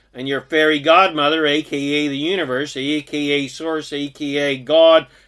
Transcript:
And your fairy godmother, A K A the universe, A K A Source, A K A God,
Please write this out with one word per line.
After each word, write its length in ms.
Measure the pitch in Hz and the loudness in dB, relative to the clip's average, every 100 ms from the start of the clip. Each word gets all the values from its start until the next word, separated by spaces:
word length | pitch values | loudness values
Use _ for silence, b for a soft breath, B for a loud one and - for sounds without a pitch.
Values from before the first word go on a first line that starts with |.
| b | b
And 160 | 127 135 | -12 -6
your 140 | 139 | -6
fairy 380 | - 160 156 151 | -2 0 2 2
godmother, 640 | 147 170 190 151 147 160 151 | 4 4 4 2 0 0 0
A 160 | 151 | 0
K 140 | 151 147 | -4 -6
A 320 | 143 147 147 | -2 -2 -2
the 100 | 139 | -4
universe, 580 | 156 190 143 127 143 131 | -4 -4 -4 -4 -6 -6
A 240 | 139 151 | -4 -4
K 160 | 143 151 | -6 -6
A 320 | 143 143 135 | -2 -2 -4
Source, 420 | - 160 156 151 | -8 -6 -6 -6
A 160 | 143 143 | -8 -8
K 260 | - 143 143 | -8 -6 -2
A 220 | 143 135 | -2 -4
God, 480 | 123 156 165 160 139 b | 2 6 6 6 2 b